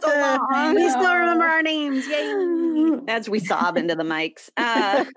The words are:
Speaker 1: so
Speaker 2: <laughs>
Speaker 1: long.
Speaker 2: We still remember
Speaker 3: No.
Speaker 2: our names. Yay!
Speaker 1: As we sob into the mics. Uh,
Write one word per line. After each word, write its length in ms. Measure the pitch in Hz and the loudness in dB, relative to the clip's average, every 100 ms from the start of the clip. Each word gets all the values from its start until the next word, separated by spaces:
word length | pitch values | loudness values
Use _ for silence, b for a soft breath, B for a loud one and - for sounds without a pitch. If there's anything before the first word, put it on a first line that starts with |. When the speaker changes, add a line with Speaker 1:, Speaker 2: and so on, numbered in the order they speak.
Speaker 1:
so 60 | 311 | 0
Speaker 2:
<laughs> 420 | 285 277 269 262 | 2 2 0 0
Speaker 1:
long. 240 | 269 294 - | 0 2 2
Speaker 2:
We 140 | 349 | 2
still 260 | - 370 349 | 2 2 2
remember 300 | 339 339 330 | 2 2 2
Speaker 3:
No. 60 | |
Speaker 2:
our 100 | 320 | 2
names. 440 | 320 311 294 269 269 | 0 -2 -2 -4 -2
Yay! 920 | 294 294 403 359 339 330 311 320 277 277 | -4 -2 -2 -2 0 0 2 2 2 -2
Speaker 1:
As 220 | 226 220 | -4 -2
we 100 | 208 | -4
sob 380 | 175 165 175 170 | -2 0 0 0
into 180 | 170 160 | -2 -2
the 80 | |
mics. 460 | 160 156 160 - - - | -2 -2 -4 -8 -12 -4
Uh, 480 | 233 226 208 208 269 | 0 0 2 0 -2